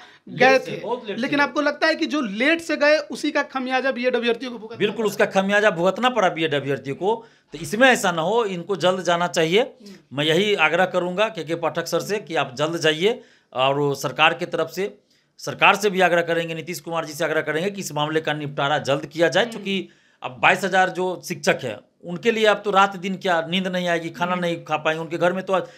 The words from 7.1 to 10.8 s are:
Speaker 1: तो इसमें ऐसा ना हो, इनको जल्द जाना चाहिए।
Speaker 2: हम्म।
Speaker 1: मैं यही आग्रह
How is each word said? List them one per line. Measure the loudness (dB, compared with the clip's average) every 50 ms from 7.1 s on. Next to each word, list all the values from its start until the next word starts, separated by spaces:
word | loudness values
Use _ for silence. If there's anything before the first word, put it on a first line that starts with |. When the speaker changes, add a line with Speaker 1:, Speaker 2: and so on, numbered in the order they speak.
| -2 -2 -6 -14 _ _ _ _
Speaker 1:
तो | -14
इसमें | -12 -8 -4 2 4 6 6
ऐसा | 6 4 2 0
ना | 0 0
हो, | 0 0 2 2 0
इनको | 0 -2 -4 -4 -4 -2
जल्द | 2 2 2 2 2 2
जाना | 0 2 2 0
चाहिए। | 0 0 0 2 4 4 2
Speaker 2:
हम्म। | 2 0 -4 -16 -20 -20 -20 -20 _ -10 -4
Speaker 1:
मैं | -2 0
यही | 2 2 2 2 2 2
आग्रह | 2 2 4 4 4